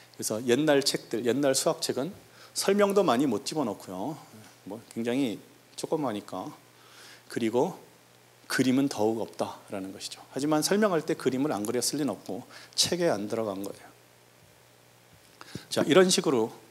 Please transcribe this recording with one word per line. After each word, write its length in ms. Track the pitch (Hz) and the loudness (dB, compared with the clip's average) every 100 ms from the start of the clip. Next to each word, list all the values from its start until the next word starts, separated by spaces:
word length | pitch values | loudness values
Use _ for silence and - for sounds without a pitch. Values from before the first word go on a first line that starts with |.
| - | -20
그래서 320 | - - 110 127 | -10 -4 -4 2
옛날 340 | 123 156 139 | 2 4 4
책들, 440 | 131 - - 110 120 | 4 -4 -4 -2 0
옛날 280 | 131 143 | 2 2
수학책은 600 | 131 170 156 - 127 156 - - - - | 2 0 -2 -4 -4 -4 -8 -20 -20 -12
설명도 500 | - - 202 202 196 | -4 2 4 4 4
많이 220 | 175 120 143 | 4 4 4
못 200 | 101 - | 0 -2
집어넣고요. 720 | 156 117 95 - 92 127 139 - 110 - - | -4 -4 -4 -10 -8 -6 -8 -16 -20 -20 -20
뭐, 180 | - 113 - | -14 -14 -10
굉장히 460 | 117 117 127 127 95 - - - - | -6 -2 0 0 -4 -12 -20 -20 -12
조그마니까. 800 | - 160 135 104 - 92 107 - - - - - - - - | -4 -2 -2 -4 -8 -10 -10 -14 -20 -20 -20 -20 -20 -20 -10
그리고 500 | 120 113 120 180 - - - - - - _ - | -2 0 2 0 -4 -18 -20 -20 -20 -20 _ -6
그림은 420 | - 131 131 139 | 0 4 4 2
더욱 320 | 107 107 113 | 2 0 0
없다라는 720 | 98 - 107 - - 101 95 | -6 -6 -6 -6 -10 -8 -8
것이죠. 280 | 98 - - - | -10 -12 -14 -10
하지만 320 | 135 151 151 | -4 0 0
설명할 420 | 151 202 214 165 - | 2 2 2 0 -2
때 80 | |
그림을 380 | 160 - 131 147 | -2 0 0 0
안 120 | 104 | -2
그렸을 360 | 107 120 - 143 | -2 -2 -2 -2
리는 120 | 135 | -2
없고 320 | 95 - 95 - - - | -4 -8 -10 -10 -20 -10
책에 340 | - - 175 170 | -2 0 2 2
안 200 | 104 104 | 0 -2
들어간 360 | 113 107 95 | -4 -4 -4
거예요. 260 | 98 - - - - - - _ - - - _ - _ - - - - - - - | -8 -12 -20 -20 -20 -20 -20 _ -20 -20 -20 _ -20 _ -20 -20 -20 -20 -18 -18 -4
자, 140 | 113 - | 0 6
이런 240 | 185 185 | 6 6
식으로 420 | 185 170 127 113 - - | 4 2 2 0 -4 -20